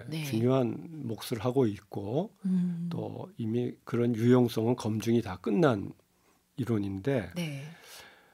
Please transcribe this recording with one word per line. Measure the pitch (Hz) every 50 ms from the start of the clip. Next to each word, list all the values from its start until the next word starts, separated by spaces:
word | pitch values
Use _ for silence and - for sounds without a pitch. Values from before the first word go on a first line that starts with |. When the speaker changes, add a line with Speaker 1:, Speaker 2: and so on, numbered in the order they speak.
| 113
Speaker 1:
네. | 127 151 160 151
Speaker 2:
중요한 | 139 117 110 117 123 131 135 127 113 - - - 175 160 156 131
몫을 | 117 113 - - - 127 110
하고 | 113 127 123 139 127
있고, | 107 101 95 - - - 107 98 101 120 151 196 226 - _ -
Speaker 1:
음. | 185 185 180 180 180 170 170 170 170
Speaker 2:
또 | 170 113 107 104 107 - - - -
이미 | - 113 107 113 120 123 123 - - _
그런 | - - 117 120 120 120
유용성은 | 107 117 120 123 127 123 117 - 117 110 117 123
검증이 | - - 110 107 110 101 117 117 117
다 | - 98 92 -
끝난 | - - 208 196 165 139 117 98 95 101 - _ _ _ _ _ _ _ _ _ _ _ _
이론인데, | - 117 - 117 104 101 98 98 98 98 135 139 123 92 90 87
Speaker 1:
네. | 175 170 156 143 135 143 156 170 - - - - - - - - - _ _